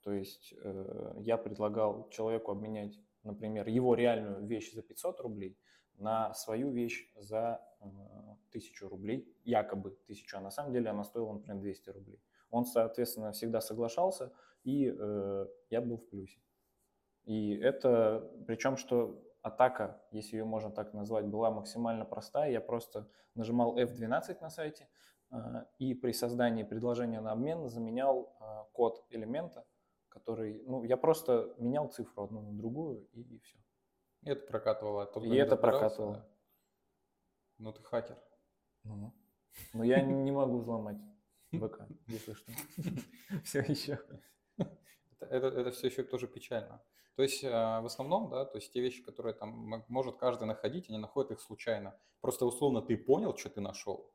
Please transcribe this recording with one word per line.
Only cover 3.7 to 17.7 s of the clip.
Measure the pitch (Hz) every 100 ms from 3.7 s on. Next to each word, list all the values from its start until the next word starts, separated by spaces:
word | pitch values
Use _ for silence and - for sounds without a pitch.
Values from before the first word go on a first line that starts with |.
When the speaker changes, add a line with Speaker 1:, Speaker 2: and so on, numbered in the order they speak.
| 117 127 117
Speaker 1:
реальную | 120 113 104 98 104
вещь | 113 107
за | 110
пятьсот | - - 175 175
рублей | 120 104 95 95 _ _ _ _
на | 104 113 110
свою | - - 110 143
вещь | 120 117 110 - 110
за, | 101 110 117 113 - _
э, | 101 98 101 104 104 104 _
тысячу | 117 - - 98
рублей, | 95 101 131 - _ 120
якобы | 117 104 101 98 - _
тысячу, | 101 - 101
а |
на | 98
самом | 120 143
деле | 123 110
она | 107
стоила, | 104 117 110
например, | 104 104 98
двести | 98 95 -
рублей. | 98 98 - _ _ _
Он, | 117 123
соответственно, | 117 113 113 120 - 107
всегда | 101 113 113
соглашался, | 107 110 117 139 185 185 127 - - _
и, | 127 143 131 -
э, | 208 208 196 196 196 - _
я | 113
был | 123 113
в | -
плюсе. | 101 95 - _ _ _ _ _ _ _ _ -
И | 110 104 104
это, | 127